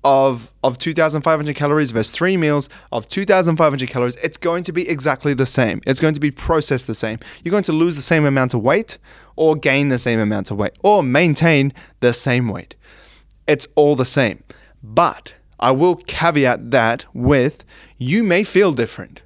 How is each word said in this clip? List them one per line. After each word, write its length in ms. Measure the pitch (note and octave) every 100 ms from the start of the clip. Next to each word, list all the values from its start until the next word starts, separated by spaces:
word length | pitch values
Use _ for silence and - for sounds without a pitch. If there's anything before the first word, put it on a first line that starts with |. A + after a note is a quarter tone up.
of, 480 | C#3+ C3+ C3+ A#2+ A2+ _
of 160 | C3 B2
two 140 | E3
thousand 300 | D#3 D#3 D3+
five 160 | E3 D#3
hundred 180 | D3+ C#3
calories 340 | D3 D3+ C#3
versus 220 | A2+ A2
three 240 | - F3+ F#3+
meals 320 | D3+ D3 C#3 - _
of 160 | A#2+ -
two 160 | -
thousand 320 | G3+ F#3 E3+ D#3+
five 160 | D#3+
hundred 160 | C#3 B2+
calories, 280 | B2+ B2 A#2+
it's 200 | D#3+ -
going 260 | F3 E3+
to 80 | F3+
be 140 | E3 F3+
exactly 440 | D3+ C#3+ C3 D3
the 140 | C3 C3
same. 340 | - A2+ - -
It's 140 | C3+
going 120 | D#3
to 80 | D3+
be 100 | D3
processed 560 | - - E3 D3 C3+ -
the 80 |
same. 240 | A2 A2 A#2 - -
You're 80 | E3+
going 120 | G3+
to 80 | F3+
lose 240 | D#3 E3+ D3+
the 60 |
same 240 | - E3 D3
amount 260 | C3+ B2+
of 80 | A#2+
weight 380 | A2 F#3 A3+ - - - - -
or 200 | D#3+ D#3
gain 320 | C#3+ C3+ C#3+
the 100 | B2+
same 220 | B2 A2+
amount 300 | G#2+ G2+ F#2+
of 80 | G2+
weight 200 | G2+ _
or 200 | G3 G#3
maintain 680 | C3+ C#3 F3 C#3+ E3 D3 C#3 - - _
the 120 | B2
same 360 | A#2 C#3 B2 A#2+
weight. 260 | F2+ - - _ - - _ _ _ -
It's 200 | D3 -
all 220 | - D3 C#3
the 80 |
same. 400 | B2+ C#3+ A#2 - _ - _ _
But 520 | G#2+ A2+ E3+ - - _ _ -
I 120 | B2
will 260 | C3+ F3+ F3
caveat 760 | - - E3+ D3 C3 A#2+ A#2
that 360 | B2 A2+ A#2+ -
with 500 | - B2 C#3+ B2+ - - - - _
you 260 | B2 G3+
may 220 | A3 F3
feel 280 | G#3 F3+ G3
different. 500 | C3 A#2 - - -